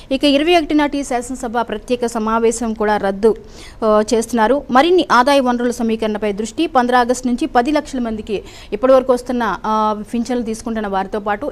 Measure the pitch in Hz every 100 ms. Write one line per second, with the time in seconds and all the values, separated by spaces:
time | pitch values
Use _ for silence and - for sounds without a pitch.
0 | - 269 - 277 311 349 302 302 294 294
1 | 277 240 247 254 240 214 226 208 - 247
2 | 233 233 220 226 226 240 233 220 214 208
3 | 202 196 220 - - - - - 226 214
4 | 214 226 226 233 220 277 285 254 320 359
5 | - 233 247 277 247 240 240 233 226 220
6 | 220 208 208 196 220 - 330 269 240 247
7 | 233 247 254 240 311 247 240 302 294 262
8 | 240 220 208 196 - - - 214 254 262
9 | 254 247 247 247 226 180 214 214 214 208
10 | 208 233 233 240 226 220 - 226 208 196
11 | 190 220 208 208 -